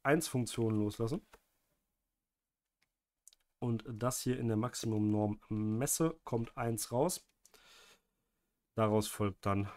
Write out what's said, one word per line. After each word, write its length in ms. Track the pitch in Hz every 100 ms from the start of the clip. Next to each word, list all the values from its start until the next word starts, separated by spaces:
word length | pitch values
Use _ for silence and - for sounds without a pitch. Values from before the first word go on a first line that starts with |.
eins-Funktion 760 | 135 160 - 127 117 - 113 107
loslasse 420 | 104 - 113 170 - - _ _ _ _ _ _ _ _ _ _ _ _ _ _ _ _ _ _ _ - _ -
und 220 | 123 113 -
das 320 | 107 120 -
hier 180 | 127 127
in 100 | 117
der 100 | 107
Maximumnorm 800 | 120 - 113 107 104 104 107 104 -
messe, 720 | 107 107 110 135 - 160 -
kommt 320 | - 117 113 -
eins 360 | 117 113 -
raus. 340 | 120 170 - - _ _ - - - - - _ _ _ _ _ _ _
Daraus 340 | - 107 107 107
folgt 380 | - 104 - 101
dann 220 | 98 98